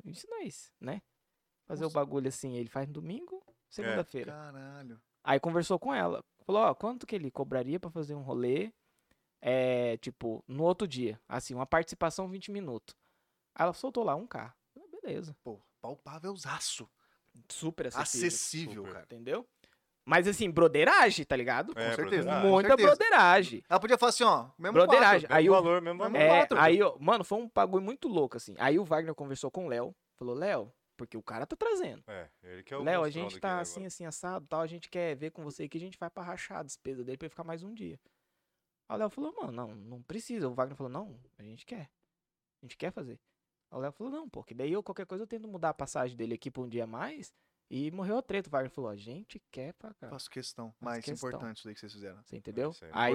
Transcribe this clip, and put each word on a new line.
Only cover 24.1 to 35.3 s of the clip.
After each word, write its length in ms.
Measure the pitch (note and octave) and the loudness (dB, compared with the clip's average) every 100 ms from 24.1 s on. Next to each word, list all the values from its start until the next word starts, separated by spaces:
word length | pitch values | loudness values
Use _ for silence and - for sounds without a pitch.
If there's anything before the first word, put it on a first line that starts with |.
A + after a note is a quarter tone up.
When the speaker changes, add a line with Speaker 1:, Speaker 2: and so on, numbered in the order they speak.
| - | 4
Speaker 2:
ó, 260 | A#3 D#3 A#2+ - | 6 4 2 -8
mesmo 160 | F3 | 2
Speaker 1:
Broderagem. 540 | F#3+ F3+ C4 G#3+ F#3+ D3+ | 6 10 10 10 8 6
Speaker 2:
quadro. 80 | D#3 | 6
Speaker 1:
Aí 60 | |
Speaker 3:
Mesmo 120 | E3 F#3+ | 10 8
Speaker 1:
o 60 | |
Speaker 3:
valor, 200 | E3+ F3 | 8 4
mesmo 180 | E3+ F3 | 2 -4
valor. 160 | G#3+ G#3+ | 0 6
Speaker 1:
É, 100 | D#3 E3+ | 8 8
Speaker 2:
quatro. 200 | C#3+ C3 | 6 6
Speaker 1:
aí, 220 | D#3+ E3+ | 6 8
ó, 160 | G3+ - | 4 2
mano, 260 | D3+ A3+ | 2 2
foi 140 | F3+ G3 | 2 -4
um 140 | A#3 | -2
bagulho 300 | - F#3 F#3+ | 2 2 2
muito 240 | F#3+ C4+ D#4 | -2 -6 -2
louco, 280 | F3+ C3+ A#2+ | 0 0 -2
assim. 180 | - G2 | -12 -2
Aí 220 | C3 D#3+ | 2 2
o 40 | |
Wagner 300 | F#3 D#3+ D#3+ | 2 0 -2
conversou 380 | D3+ C#3+ C3+ C#3 | -6 -8 -6 -6
com 140 | F#3 F3 | -6 -4
o 20 | |
Léo. 260 | A#2+ B2+ - _ - | -4 -4 -10 _ -12
Falou, 180 | B2 | -8
Léo, 400 | B2 F#3+ D#3+ G#2+ _ _ - | -4 -2 -2 -4 _ _ -16
porque 180 | A#2 A2 | -12 -12
o 60 | |
cara 240 | - A2+ C#3 | -10 -8 -8
tá 100 | D#4+ | -4
trazendo. 480 | A4 G4+ B3+ G#2+ G#2+ | -2 -2 -4 -8 -14
Speaker 3:
É, 200 | G2 E2 _ | -14 -14 _
ele 220 | F2+ F2+ | -18 -18
que 100 | F#2+ | -12
é 40 | C3+ | -6
o 40 | |
Speaker 1:
Léo, 180 | D3 F3+ | -2 0
a 20 | |
Speaker 3:
monstrão 180 | D3+ D3+ | 0 -4
Speaker 1:
gente 80 | F3 | -8
Speaker 3:
daqui, 80 | F#3+ | -8
Speaker 1:
tá 140 | G3 F3+ | -6 -4
Speaker 3:
né, 40 | |
Speaker 1:
assim, 180 | F3 - | -6 -10
Speaker 3:
agora. 60 | F#3+ | -14
Speaker 1:
assim, 180 | - E3 | -12 -12
assado, 420 | D#3 F3+ F#3 C#3+ | -10 -8 -8 -6
tal. 140 | D#3+ | -4
A 60 | E3 | -4
gente 220 | E3+ - | -8 -10
quer 260 | F3+ E3+ C3+ | -6 -4 -4
ver 140 | |
com 140 | D3+ | -8